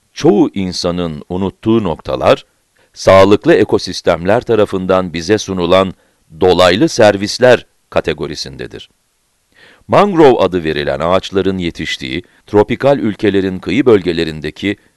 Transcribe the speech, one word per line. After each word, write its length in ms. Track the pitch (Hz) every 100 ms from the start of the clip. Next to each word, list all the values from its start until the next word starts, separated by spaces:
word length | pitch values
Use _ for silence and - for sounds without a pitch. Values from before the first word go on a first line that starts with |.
| _
çoğu 380 | - 147 202 147
insanın 720 | 98 92 85 90 87 87 76 -
unuttuğu 540 | 90 95 - 110 117
noktalar, 640 | 98 78 - 65 80 139 - _ _ _ _
sağlıklı 600 | - - 95 98 104 147
ekosistemler 880 | 147 104 107 - 87 - 82 87 113
tarafından 720 | 123 110 101 98 92 92 92
bize 240 | 80 82 107
sunulan 560 | - 95 85 92 95 80 _ _ _ 80
dolaylı 480 | 92 87 90 95 160
servisler 760 | - 107 101 101 - 123 110 - _ _
kategorisindedir. 1000 | - 82 78 76 73 69 67 62 58 - _ _ _ _ _ _ _ _ _ -
Mangrove 520 | 120 202 170 147 120
adı 240 | 92 90
verilen 360 | 78 73 73 69
ağaçların 580 | 82 92 - 95 95 95
yetiştiği 640 | 85 - 78 - 69 65 - _ _
tropikal 520 | 104 104 120 135 143
ülkelerin 600 | 113 95 104 98 95 92
kıyı 260 | 90 101 131
bölgelerindeki 920 | 104 87 82 80 78 76 - 98 101 _